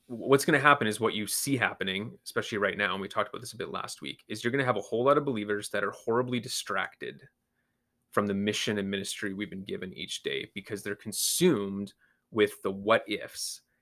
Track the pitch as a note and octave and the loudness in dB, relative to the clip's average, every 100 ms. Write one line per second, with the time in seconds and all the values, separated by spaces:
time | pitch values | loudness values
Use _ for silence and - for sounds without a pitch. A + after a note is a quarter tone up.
0 | - A#2 F#2+ C3+ - D3 D3 C#3+ A2 G#2 | -12 -4 6 6 8 6 8 6 4 2
1 | A2+ G2+ G2+ - - C3 G#2 - F#2+ F#2+ | 0 0 -2 -2 0 2 0 0 -2 -2
2 | A#2 - - A#2 G#2 G#2+ G2 F#2 G2 F#2+ | -4 -10 -6 -6 -4 0 0 2 0 -2
3 | F#2 A2 G#2 - - G#2+ D#2+ F#2+ - - | -2 -2 -4 -6 -12 -10 -8 -6 -8 -10
4 | C#2 D2 - G#2+ A#2+ C3+ B2+ G#2+ - A2+ | -10 -12 -10 -4 -2 2 0 0 -2 2
5 | C3 D3 C#3+ A2 G#2 G#2 - G2+ G2 - | 4 4 2 -2 -2 -4 -4 -4 -4 -4
6 | - A#2 B2+ B2 A#2+ - - F#2+ - - | 0 0 0 -2 -2 -6 -4 -4 -4 -6
7 | B1+ C#2 - _ _ _ _ _ _ _ | -12 -12 -20 _ _ _ _ _ _ _
8 | _ - G#2 G2 G#2 G#2 - G#2 G2 G2 | _ 0 2 2 0 0 0 0 0 -2
9 | G2 - G#2 F#2+ G2+ F#2+ F#2+ G2 F#2 F#2 | -4 -6 -6 -6 -6 -8 -8 -8 -8 -10
10 | E2 - - C#2 - G2+ - G#2 G2+ G2+ | -8 -6 -4 -4 -6 -10 -8 -8 -6 -8
11 | A2 - - - F3 A#2 G2 G2 G2+ - | -8 -4 -2 4 4 4 0 -4 -8 -12
12 | _ _ _ A2 G#2 - G2 G2 G2+ A2 | _ _ _ 2 2 2 -4 -2 4 4
13 | - G#2 - - - - _ _ | 2 -6 -6 -8 -8 -10 _ _